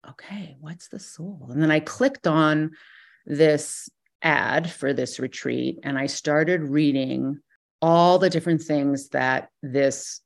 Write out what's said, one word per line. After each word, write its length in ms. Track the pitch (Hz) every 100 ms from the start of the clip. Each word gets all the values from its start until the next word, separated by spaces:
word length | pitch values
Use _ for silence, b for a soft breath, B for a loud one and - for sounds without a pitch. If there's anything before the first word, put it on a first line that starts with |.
| -
"Okay, 480 | 131 - 202 165 135
what's 300 | 151 170 -
the 100 | 208
soul?" 500 | - - 170 185 127
And 120 | 127
then 80 | 156
I 80 | 156
clicked 480 | 156 - 269 269 175
on 460 | 156 156 151 156 B B B B B
this 640 | - 147 156 151 151 - - _ _ _
ad 480 | - 147 101 139 170
for 240 | - 135
this 280 | 139 127 -
retreat, 580 | 127 - 131 123 127 -
and 120 | 143 135
I 100 | 135
started 560 | - 151 147 160 180
reading 760 | 147 143 151 135 131 131 131 147 _ _ _ _
all 380 | 165 170 175 180
the 120 | 185
different 320 | 170 170 165
things 480 | 160 151 143 139 -
that 400 | 135 127 131 - _
this 600 | 135 131 139 131 - -